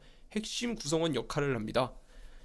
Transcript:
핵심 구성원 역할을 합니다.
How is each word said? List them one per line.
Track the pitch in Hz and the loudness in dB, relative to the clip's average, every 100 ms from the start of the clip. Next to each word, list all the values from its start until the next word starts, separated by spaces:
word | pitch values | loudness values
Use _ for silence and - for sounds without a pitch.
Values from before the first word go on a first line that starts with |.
| - - - | -16 -20 -6
핵심 | 220 220 - 240 | -4 -2 -2 -2
구성원 | 226 143 160 165 | -2 2 2 4
역할을 | 127 110 - 143 | 2 0 0 2
합니다. | 123 107 107 127 - - - - - | 2 2 2 2 -2 -18 -18 -16 -16